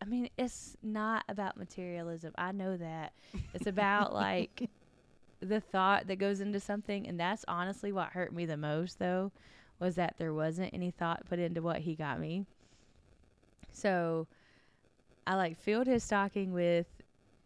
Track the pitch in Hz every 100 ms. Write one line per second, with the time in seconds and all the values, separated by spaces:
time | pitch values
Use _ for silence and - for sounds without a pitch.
0 | 202 247 240 - 254 - - - 220 214
1 | 214 220 - 196 196 - 185 - 180 175
2 | 170 165 165 - 180 196 190 185 165 160
3 | 156 - - 196 - 180 208 190 202 202
4 | 208 - - 185 - - 247 - - -
5 | _ - - - 185 214 - 190 185 202
6 | 190 190 196 202 196 202 - 208 214 202
7 | - 175 175 214 - 170 180 196 202 196
8 | 170 180 180 170 170 151 151 156 175 -
9 | 180 185 196 - - - - - 180 170
10 | 170 - 165 156 156 165 185 - 180 -
11 | 170 170 - 175 175 170 165 160 156 156
12 | 151 139 156 175 196 - - - - -
13 | - - - _ _ _ - - 208 180
14 | 170 165 160 _ _ _ _ _ _ _
15 | _ _ - 190 180 160 - 214 254 240
16 | - 208 196 202 190 180 175 170 170 -
17 | - _ _ _